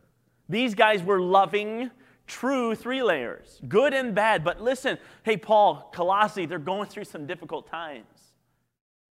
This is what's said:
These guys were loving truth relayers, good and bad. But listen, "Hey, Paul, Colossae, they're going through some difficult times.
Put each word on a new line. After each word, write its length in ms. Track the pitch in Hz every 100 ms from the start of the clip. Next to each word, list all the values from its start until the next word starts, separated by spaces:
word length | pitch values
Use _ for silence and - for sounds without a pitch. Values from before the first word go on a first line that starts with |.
| _ _ _ _ -
These 220 | 190 254
guys 300 | 202 220 214
were 180 | 175 196
loving 680 | 180 196 185 208 208 220 247 - _ _ -
truth 580 | - 247 269 233 214
relayers, 840 | 233 262 233 160 117 78 - - 135
good 240 | 175 285
and 220 | 269 254 202
bad. 280 | 220 202
But 160 | 160 170
listen, 380 | 220 262 262 175 - -
"Hey, 160 | - 220
Paul, 540 | - 214 202 143 -
Colossae, 540 | - 175 196 214 202 165
they're 100 | 175
going 300 | 147 196 196
through 160 | -
some 240 | 202 175 147
difficult 400 | 175 160 156 -
times. 680 | 160 165 131 104 _ _ _ _ _ _ _ _ _ _